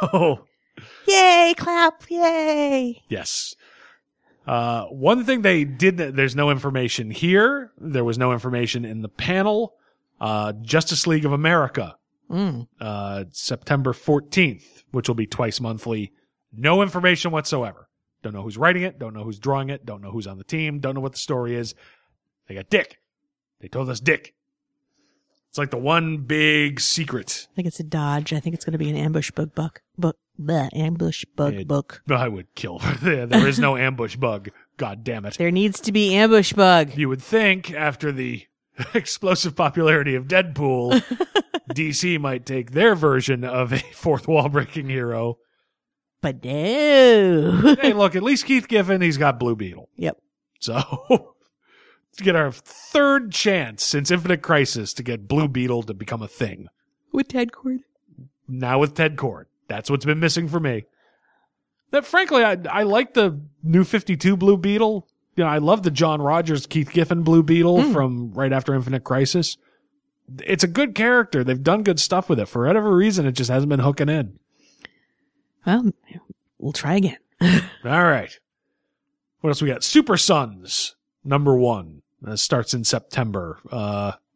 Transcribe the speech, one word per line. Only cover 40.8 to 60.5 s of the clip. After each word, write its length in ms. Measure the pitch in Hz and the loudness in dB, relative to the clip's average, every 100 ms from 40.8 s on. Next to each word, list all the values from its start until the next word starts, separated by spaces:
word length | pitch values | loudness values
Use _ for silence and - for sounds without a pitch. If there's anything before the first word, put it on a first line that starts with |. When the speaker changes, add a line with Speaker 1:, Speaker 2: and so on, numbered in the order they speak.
| 123 254 - 240 359 415 - | 2 0 0 -6 -2 -2 -2
Speaker 2:
<laughs> 260 | 330 - | -6 -8
Speaker 1:
D 180 | 147 156 | -6 -4
C 280 | 139 180 165 | -2 -2 -2
might 260 | 139 127 | -2 -6
take 280 | 123 131 117 | -6 -6 -4
their 220 | 139 226 | 4 4
version 500 | 185 151 131 131 127 | 6 2 2 0 -2
of 280 | 123 127 123 | -2 -4 -2
a 60 | 123 - | -2 -4
fourth 340 | - 175 139 - | -8 -2 -2 0
wall 220 | 156 147 | 2 2
breaking 400 | 143 - 160 135 | 0 -4 -6 -8
hero. 480 | 131 120 113 117 117 _ _ _ _ _ _ _ _ | -6 -4 -4 -6 -8 _ _ _ _ _ _ _ _
Speaker 2:
But 240 | 147 127 | -8 -8
no. 1300 | - 147 175 269 302 277 247 220 190 165 156 180 240 269 | -8 -4 -2 0 4 8 8 8 6 4 4 4 6 6
<laughs> 40 | |
Speaker 1:
Hey, 120 | 277 | 4
look, 240 | 208 196 185 | 4 2 2
at 60 | |
least 240 | 226 269 - | 0 0 2
Keith 220 | 262 - | 0 2
Giffen, 320 | 220 185 190 | 0 2 2
he's 180 | 175 139 | 2 2
got 200 | 147 123 | 2 2
Blue 160 | 120 113 | 0 -2
Beetle. 320 | 95 - - - | -6 -12 -18 -8
Speaker 2:
Yep. 220 | 80 - _ _ _ _ | -6 -6 _ _ _ _
Speaker 1:
So, 200 | - 117 - 131 - | -6 -4 -4 -6 0
<laughs> 260 | 240 - _ _ _ _ _ _ _ _ - | 0 0 _ _ _ _ _ _ _ _ -6
to 80 | |
get 100 | 190 170 | 0 2
our 140 | 143 | 2
third 800 | 120 - - - 302 285 277 226 | -4 -16 -20 -2 2 4 2 0
chance 500 | - 214 190 120 107 | -4 0 0 -2 -6
since 260 | - 147 143 | -4 -2 0
Infinite 320 | 180 175 180 | -2 0 -2
Crisis 500 | - 156 131 120 104 | 2 2 2 -2 -8
to 80 | - | -10
get 260 | 120 113 101 | -8 -8 -2
Blue 200 | 143 151 | 0 0
Beetle 340 | 127 123 120 | -2 -2 -2
to 100 | 113 | -6
become 280 | 98 104 120 | -10 -10 -10
a 60 | 107 | -10
thing. 400 | - 107 - - _ _ _ _ | -8 -8 -8 -18 _ _ _ _
Speaker 2:
With 160 | 277 269 | -4 -4
Ted 240 | 254 240 | -4 -6
Kord. 280 | - 262 254 - _ _ 143 135 _ - | -6 -8 -8 -10 _ _ -20 -20 _ -12
Speaker 1:
Now 300 | 127 127 135 | -6 -2 0
with 160 | 147 | 0
Ted 220 | 143 156 143 | 0 -2 -2
Kord. 300 | 135 82 - _ - | -8 -8 -16 _ -12
That's 220 | 101 - | -10 -4
what's 140 | 139 | -2
been 160 | 143 156 | 0 0
missing 280 | 165 170 | 0 0
for 100 | 165 | -2